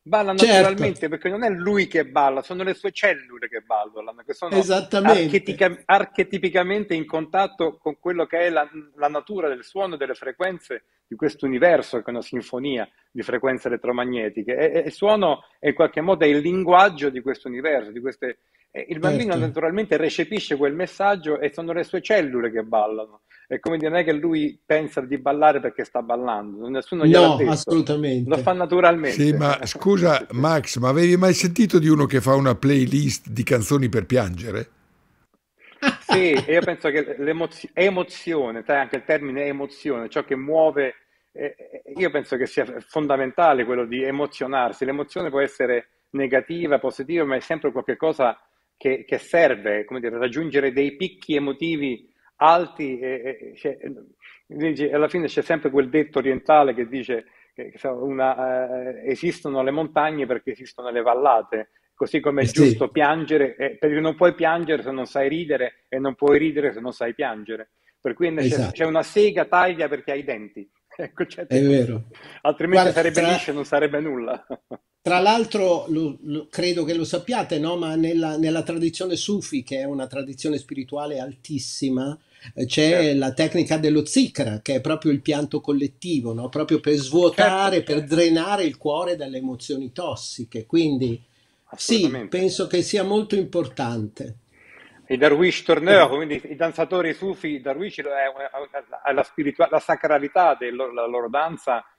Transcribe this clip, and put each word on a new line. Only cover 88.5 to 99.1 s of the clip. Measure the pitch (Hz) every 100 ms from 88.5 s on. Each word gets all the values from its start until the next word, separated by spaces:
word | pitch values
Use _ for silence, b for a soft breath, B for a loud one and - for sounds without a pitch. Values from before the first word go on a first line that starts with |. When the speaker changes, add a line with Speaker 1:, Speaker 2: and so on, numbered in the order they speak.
| 202 165
Speaker 2:
il | 127
cuore | 151 151 180 170
dalle | 139 131
emozioni | 131 123 - 135 127
tossiche. | 151 170 117 - - 117 117 107
Quindi | 165 156 135 127 117 _ _ _ _ _
sì, | - - 226
Speaker 1:
Assolutamente. | 160 127 104 180
Speaker 2:
penso | 185 185 180
che | 180
sia | 170 208 190
molto | 208 208 202
importante. | 170 175 139 - 117 117 107 - 135 - _ b b b b b _
Speaker 1:
I | 127
darwish | 151 147 180 -
tourneur, | - 160 170 202 143
Speaker 2:
Eh. | 139
Speaker 1:
quindi | 156 143 -
i | 143
danzatori | 165 160 165 185 165
sufi, | 151 190 185 160
i | 143
darwish, | 135 139 196 -
è, |
è, | 143 139 135 135 139 135 143 143 - 127
è | 143